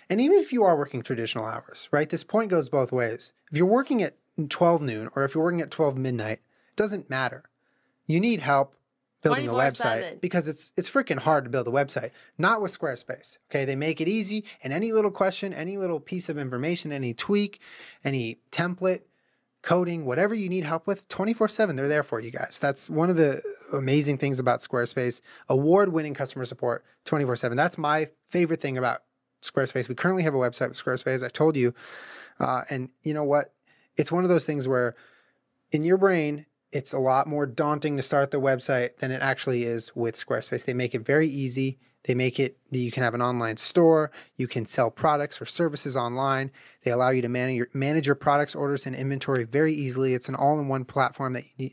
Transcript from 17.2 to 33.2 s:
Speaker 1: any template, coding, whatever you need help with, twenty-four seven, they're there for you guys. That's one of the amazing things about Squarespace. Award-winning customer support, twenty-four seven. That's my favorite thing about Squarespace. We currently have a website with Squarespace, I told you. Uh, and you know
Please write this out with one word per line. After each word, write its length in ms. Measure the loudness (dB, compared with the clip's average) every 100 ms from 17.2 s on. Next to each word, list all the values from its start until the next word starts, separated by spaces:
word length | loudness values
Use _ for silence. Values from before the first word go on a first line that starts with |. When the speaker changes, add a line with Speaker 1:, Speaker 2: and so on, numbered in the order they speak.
| 0 0 0 -4 -20 -20 -20 -10
Speaker 1:
any 360 | -4 -2 -4 -8 _
template, 500 | -4 -2 0 0 -2 -4 _ _ _ _ _
coding, 440 | 0 2 2 -2 -2
whatever 280 | 2 2
you 140 | 0 -2
need 160 | -2
help 240 | -2 -4 -2
with, 200 | -6 -6
twenty-four 400 | -4 -2 2 0
seven, 260 | 2 0 0
they're 120 | 0
there 160 | 0
for 160 | 0 -4
you 120 | -6
guys. 280 | -8 -8 -2
That's 300 | -2 -2 -2
one 200 | 2 4
of 80 | 6
the 240 | 4 2 -4 -12 -6
amazing 440 | -4 2 2 2 0
things 220 | 0 0
about 220 | 0 0
Squarespace. 600 | 0 -2 -2 -2 -2 -4 -10 -12 -2
Award-winning 640 | 2 6 6 4 2 -2
customer 320 | -4 -8 -6 -8
support, 380 | -4 -2 -2 -6 _ -2
twenty-four 300 | 0 0 0
seven. 220 | 0 0
That's 200 | 0 0
my 300 | 0 0 -2 _ -4
favorite 340 | 0 0 0
thing 160 | -2 -2
about 260 | -2 -2 -8 _ _ _
Squarespace. 480 | -4 -2 0 -2 -4
We 60 | -2
currently 280 | 0 2
have 100 | 2
a 40 | 2
website 320 | 0 0 -4
with 140 | -4
Squarespace, 400 | -4 -4 -2 -2
I 60 | -2
told 280 | 2 2 4
you. 160 | 2 0 -10 -18 -18 -20 -16 -4
Uh, 240 | -2 0 -4
and 200 | -6 -8 _
you 100 | -6
know 120 | -2